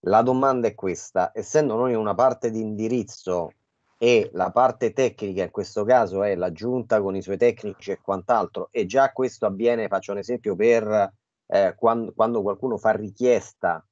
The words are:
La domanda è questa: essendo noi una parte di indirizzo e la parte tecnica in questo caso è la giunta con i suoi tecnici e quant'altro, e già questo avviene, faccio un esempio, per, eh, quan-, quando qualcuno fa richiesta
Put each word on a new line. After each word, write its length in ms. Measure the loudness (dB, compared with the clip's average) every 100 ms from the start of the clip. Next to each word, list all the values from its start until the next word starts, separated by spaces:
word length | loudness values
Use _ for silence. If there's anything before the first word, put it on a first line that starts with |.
La 200 | 4 4
domanda 460 | 4 2 2 2 -2
è 60 |
questa: 580 | -2 -6 -6 -4 -2 -2
essendo 420 | -4 -2 0 2 0
noi 180 | 0
una 220 | 0 -2 2
parte 340 | 2 2 -4
di 120 | -4
indirizzo 880 | -6 -4 -2 -2 -4 -10 -4 -4 -4 _ _ _ _ _
e 320 | 2 2 2
la 180 | -4 -2
parte 420 | 2 2 2 -4
tecnica 500 | 0 -2 -2 -6 -4
in 60 | -4
questo 340 | -6 -6 -4
caso 380 | 2 2 2 0
è 140 | -2 0
la 160 | -4
giunta 500 | -4 -6 -6 0 0
con 140 | 0 -6
i 60 |
suoi 160 | -6 2
tecnici 540 | 2 2 -10 -10 -10
e 80 | -8
quant'altro, 720 | -6 -6 0 0 0 -8 -6
e 140 | -4 -2
già 260 | 2 0
questo 360 | 0 -6 -2 -4
avviene, 400 | 0 0 0 -2
faccio 240 | -4 -4
un 80 | -8
esempio, 360 | -6 -6 -4 0
per, 560 | 2 2 2 0 0 _ _ _ _
eh, 280 | 2 2 2
quan-, 380 | 0 0 -4 0
quando 280 | 0 0
qualcuno 340 | -2 -4 -4 -2
fa 140 | 0
richiesta 920 | 0 -4 -2 2 2 0 _ -4 -4 _